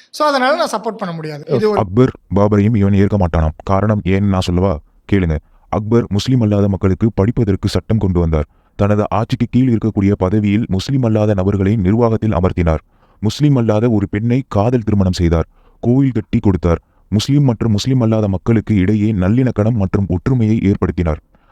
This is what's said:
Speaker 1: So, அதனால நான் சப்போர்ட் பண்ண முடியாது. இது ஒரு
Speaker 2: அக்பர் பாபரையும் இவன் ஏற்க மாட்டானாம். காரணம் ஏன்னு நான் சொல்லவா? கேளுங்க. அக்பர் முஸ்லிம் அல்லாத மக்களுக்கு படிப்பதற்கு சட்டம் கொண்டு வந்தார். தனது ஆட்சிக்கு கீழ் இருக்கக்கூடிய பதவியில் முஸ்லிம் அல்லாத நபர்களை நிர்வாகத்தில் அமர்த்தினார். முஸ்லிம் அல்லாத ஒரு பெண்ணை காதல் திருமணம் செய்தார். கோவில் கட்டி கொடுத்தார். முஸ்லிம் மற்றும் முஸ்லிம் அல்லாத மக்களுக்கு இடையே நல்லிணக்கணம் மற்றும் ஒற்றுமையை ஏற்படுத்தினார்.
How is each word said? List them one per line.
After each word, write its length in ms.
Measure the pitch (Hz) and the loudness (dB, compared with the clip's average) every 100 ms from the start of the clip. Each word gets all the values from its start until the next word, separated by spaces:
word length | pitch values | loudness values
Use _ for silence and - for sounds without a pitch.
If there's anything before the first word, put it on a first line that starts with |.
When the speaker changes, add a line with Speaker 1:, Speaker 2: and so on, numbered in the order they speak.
| _ | _
Speaker 1:
So, 180 | - 302 | -4 0
அதனால 280 | 277 254 330 | 0 0 0
நான் 260 | 302 220 | -2 -4
சப்போர்ட் 160 | 226 208 | -8 -8
பண்ண 180 | 185 165 | -10 -8
முடியாது. 280 | 156 147 151 | -10 -12 -4
இது 220 | 143 214 | -2 0
ஒரு 100 | 208 | 0
Speaker 2:
அக்பர் 320 | 101 101 127 - _ 92 | 0 2 2 0 _ 0
பாபரையும் 400 | 104 104 101 117 | 2 2 2 2
இவன் 180 | 98 | 2
ஏற்க 240 | 101 101 104 | 4 2 2
மாட்டானாம். 380 | 87 82 80 - | 0 0 -2 -4
காரணம் 380 | - 98 104 104 90 | -2 0 2 0 0
ஏன்னு 240 | 95 101 | 0 2
நான் 120 | 95 | 0
சொல்லவா? 380 | 92 87 98 82 - _ - | 0 0 0 -2 -8 _ -2
கேளுங்க. 260 | 101 87 76 - _ _ | 0 0 -2 -6 _ _
அக்பர் 360 | 92 107 - 117 | -6 0 0 0
முஸ்லிம் 320 | 101 - 131 | -4 0 0
அல்லாத 260 | 110 101 101 | 2 2 0
மக்களுக்கு 440 | 95 98 92 113 - | 0 -2 0 -2 0
படிப்பதற்கு 540 | 98 - 107 98 98 | -2 0 -2 0 -2
சட்டம் 280 | 95 - 110 | -4 -2 -2
கொண்டு 220 | 98 90 | 0 0
வந்தார். 280 | 85 78 76 _ _ - | 0 -2 -4 _ _ -4
தனது 280 | 101 104 104 | 0 0 0
ஆட்சிக்கு 360 | 95 117 120 120 | -4 -4 -4 0
கீழ் 260 | 123 131 113 | 0 2 0
இருக்கக்கூடிய 340 | 110 104 98 101 | 0 0 0 0
பதவியில் 480 | 92 107 104 104 120 | 0 0 0 0 -2
முஸ்லிம் 340 | 95 - 135 | -4 -2 -2
அல்லாத 300 | 117 107 107 | 0 0 0
நபர்களை 420 | 104 95 101 95 113 | 0 0 0 0 0
நிர்வாகத்தில் 580 | 92 110 120 110 107 | 0 2 2 0 -2
அமர்த்தினார். 480 | 90 92 87 82 78 - _ _ _ | 0 -2 0 -2 -2 -6 _ _ _
முஸ்லிம் 360 | 101 - 147 135 | -6 0 2 2
அல்லாத 340 | 113 107 123 | 2 0 2
ஒரு 200 | 107 98 | 0 -2
பெண்ணை 340 | 104 117 123 131 | -4 -2 -2 -2
காதல் 340 | 104 107 127 | -2 0 0
திருமணம் 320 | 107 101 95 | 0 0 0
செய்தார். 340 | 90 87 82 80 _ _ _ | 0 0 0 -2 _ _ _
கோவில் 320 | 117 127 135 | 0 2 2
கட்டி 280 | 113 - 120 | -2 -2 0
கொடுத்தார். 420 | 107 90 87 82 - _ _ | 0 0 0 -2 -4 _ _
முஸ்லிம் 340 | 104 - 143 | -4 0 2
மற்றும் 280 | 139 110 113 | 2 0 0
முஸ்லிம் 300 | 104 127 131 | 0 0 0
அல்லாத 260 | 110 110 104 | 2 2 0
மக்களுக்கு 480 | 92 - 113 - 107 | -2 0 0 2 0
இடையே 360 | 92 107 104 | 2 2 0
நல்லிணக்கணம் 640 | 107 90 120 131 104 104 120 | 0 0 2 0 0 0 0
மற்றும் 300 | 92 101 98 | -2 -2 -2
ஒற்றுமையை 500 | 92 - 131 107 113 | -2 -2 0 0 2
ஏற்படுத்தினார். 560 | 98 101 90 - 85 76 _ _ _ | 0 0 -2 -2 -2 -4 _ _ _